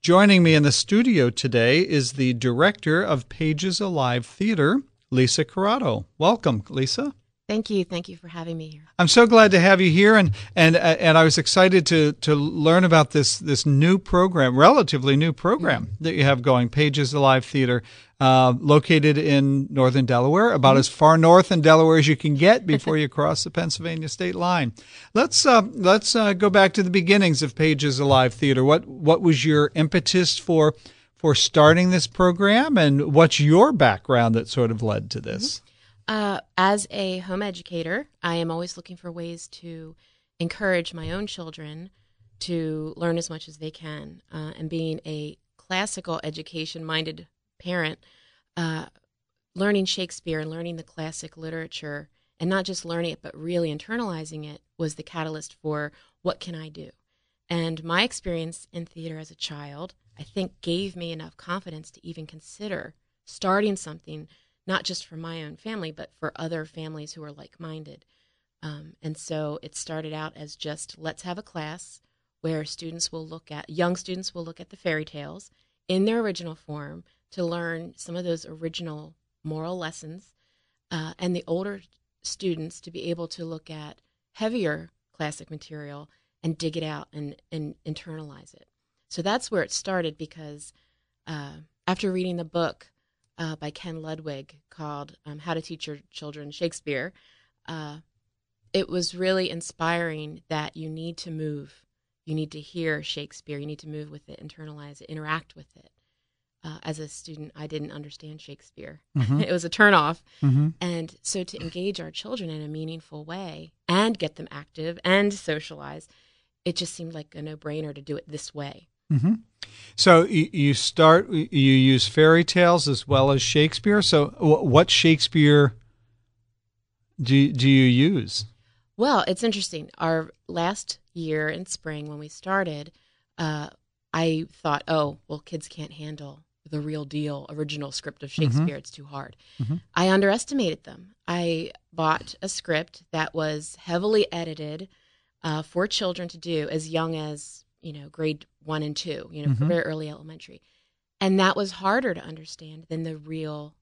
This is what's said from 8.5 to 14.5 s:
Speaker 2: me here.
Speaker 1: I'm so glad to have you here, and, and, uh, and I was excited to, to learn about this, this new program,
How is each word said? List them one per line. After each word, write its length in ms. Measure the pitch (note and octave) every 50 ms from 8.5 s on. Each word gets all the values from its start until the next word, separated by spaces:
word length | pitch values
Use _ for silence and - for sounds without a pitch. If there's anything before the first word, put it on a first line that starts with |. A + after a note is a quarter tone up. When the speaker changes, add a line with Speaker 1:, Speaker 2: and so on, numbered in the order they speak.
| E3
Speaker 2:
me 120 | E3 D#3+ D#3
here. 140 | D3+ - - _ _
Speaker 1:
I'm 120 | - F3+ D#3+
so 180 | - B3 A#3+
glad 240 | A3 A#3 A3+ A3 G3+
to 80 | F#3+ F3+
have 220 | E3+ F#3+ G3 F3+
you 100 | F#3+ F3
here, 240 | D#3 F3+ G3+ G#3 A3
and, 160 | G#3+ F#3 D#3 G2+ - - - -
and, 220 | F#3 D#3+ D#3+ D#3+
uh, 20 | E3+
and 380 | - E3 D#3+ - - E3 D#3+
I 80 | D#3+ D#3+
was 120 | D#3+ D3
excited 480 | - C#3 - - F#3+ F#3 F#3 F#3 F#3 D3
to, 260 | - E3+ D#3+ D3+ D3 C#3+
to 200 | - - D#3 D3+
learn 520 | C#3+ C#3+ D#3 - D#3+ D3 D#3+ E3 F#3 F#3
about 260 | F3 E3 D#3+ D3 -
this, 280 | - D3+ C3+ - - -
this 260 | - D#3 C#3 A#2+ -
new 320 | D3+ C#3 C3+ D3+ F3 F#3+
program, 600 | F#3+ F#3+ - - F3+ F#3 F#3+ F3 E3 C3+ B2+